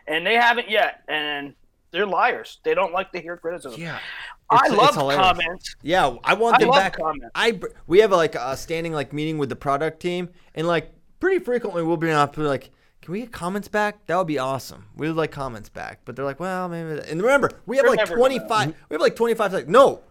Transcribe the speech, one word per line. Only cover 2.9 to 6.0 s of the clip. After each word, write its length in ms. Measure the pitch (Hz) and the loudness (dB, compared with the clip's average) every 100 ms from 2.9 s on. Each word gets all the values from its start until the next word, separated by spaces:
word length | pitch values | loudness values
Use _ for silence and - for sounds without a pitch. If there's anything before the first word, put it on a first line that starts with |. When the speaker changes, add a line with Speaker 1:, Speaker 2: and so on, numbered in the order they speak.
Speaker 1:
like 200 | 175 190 | -4 -6
to 100 | 180 | -10
hear 160 | 160 175 | -12 -12
criticism. 420 | 165 175 139 135 | -10 -10 -12 -12
Speaker 2:
Yeah. 200 | 165 135 - - - - - | -10 -12 -12 -16 -16 -10 2
Speaker 1:
I 160 | 233 277 | 4 4
Speaker 2:
It's, 100 | 208 | 4
Speaker 1:
love 120 | 269 | 4
Speaker 2:
it's 80 | 233 | 4
hilarious. 260 | 139 143 185 | 2 4 4
Speaker 1:
comments. 500 | 175 165 185 - - | 2 -2 -8 -14 -12
Speaker 2:
Yeah, 320 | 139 185 | -2 2